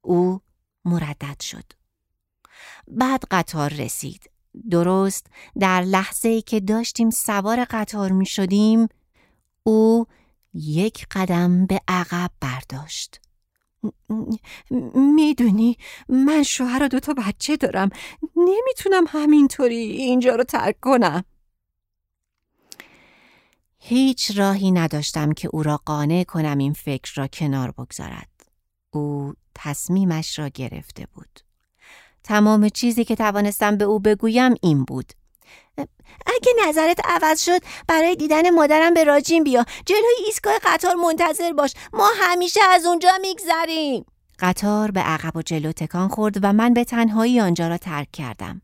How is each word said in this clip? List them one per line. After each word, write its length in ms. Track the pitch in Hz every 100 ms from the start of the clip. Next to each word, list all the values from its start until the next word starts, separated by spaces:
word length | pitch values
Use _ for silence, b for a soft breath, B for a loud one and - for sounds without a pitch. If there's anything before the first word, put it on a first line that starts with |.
او 400 | - 175 180 185 _ _ _ _
مردد 560 | 175 175 151 147 143 143
شد. 240 | - - - _ _ _ _ _ _ _ _ B B B -
بعد 360 | 202 254 269 -
قطار 400 | 185 165 160 147
رسید. 600 | 147 117 - 135 - _ _ _ - 233
درست 560 | 170 175 185 196 190 - B B -
در 220 | 190 185
لحظه‌ای 640 | 180 190 196 - 226 226
که 180 | - 220
داشتیم 500 | 190 220 233 - 226
سوار 540 | 220 - 208 196 240
قطار 480 | 247 226 208 214 196
می‌شدیم، 760 | 190 190 - 190 202 214 220 226 _ _ _ _ _ _ _
او 440 | - 220 220 233 226 _ _ _ _
یک 520 | 175 151 151 208 - -
قدم 560 | 196 185 175 180 180 185
به 140 | 190 -
عقب 420 | 185 175 175 180 -
برداشت. 800 | 135 127 - 120 151 - - - _ _ _ _ _ _ 214 - _ 220 - 220 B B _ 254 247
«می‌دونی، 840 | - 277 302 302 302 240 202 226 240 B B B
من 340 | 254 269 311
شوهر 400 | 285 - 254 254
و 60 | 285
دو 120 | 254
تا 140 | 269
بچه 420 | 294 202 - - 302
دارم. 340 | 269 - 196 B B B 311 -
نمی‌تونم 680 | 349 392 508 508 392 381 339
همینطوری 680 | 302 294 302 277 - 254 233
اینجا 580 | 226 220 262 254 247
رو 100 | 233
ترک 360 | 247 277 196 208
کنم.» 440 | 254 262 196 151 185 _ _ _ _ _ _ _ _ _ _ _ _ _ _ b b b b b b b b b _ _
هیچ 600 | - 240 269 247 - 202
راهی 320 | 196 196 196
نداشتم 640 | 180 165 151 147 - 151
که 160 | 151 180
او 100 | 156
را 180 | 151 147 -
قانع 380 | 151 147 170
کنم 340 | 180 175 156 143
این 140 | 139
فکر 400 | 151 - 135 -
را 120 | - 139
کنار 440 | - 151 135 127
بگذارد. 580 | - 127 - - 62 - _ _ _ _ _ _
او 440 | 151 147 143 139 - _
تصمیمش 840 | - 151 143 - 180 190 160 160 -
را 100 | 147
گرفته 580 | - 127 - - - -
بود. 260 | - - _ _ _ _ b b b b b
تمام 440 | - 208 208 214 214
چیزی 360 | - 240 226
که 120 | 226 220
توانستم 600 | 214 202 208 202 208 208
به 80 |
او 160 | 202 214
بگویم 540 | 208 208 226 226 254 233
این 220 | 180 147
بود. 280 | 131 131 127 - _ _ b b b - 285 _ _ B -
«اگه 260 | 480 494 480 381
نظرت 320 | 302 320 359
عوض 360 | - 349 320 311
شد، 200 | - 359 - B -
برای 280 | 320 330 359
دیدن 340 | 302 311 349
مادرم 440 | 339 294 302 330
به 100 | 339
راجین 400 | 311 285 285 330
بیا. 200 | 294 247 233 B -
جلوی 380 | 403 453 480 415
ایستگاه 280 | 440 415 440
قطار 300 | 370 320 359
منتظر 580 | 359 339 320 339 311 339
باش. 220 | 294 277 - B
ما 160 | 440 403 427
همیشه 400 | 370 359 359 415 392
از 160 | 370 339
اونجا 240 | 349 359 381
می‌گذریم.» 840 | 381 339 330 330 330 320 302 240 - _ _ _
قطار 520 | 180 185 202 208 214
به 100 | 190
عقب 360 | - 156 165 165
و 60 |
جلو 300 | 156 160 151
تکان 360 | 160 160 175 190
خورد 360 | 208 214 202
و 80 | 196
من 220 | 202 233
به 100 | 240
تنهایی 560 | 240 233 226 214 226 247
آنجا 280 | 202 170 170
را 80 | 170
ترک 340 | - 151 143
کردم. 500 | - 135 107 90 190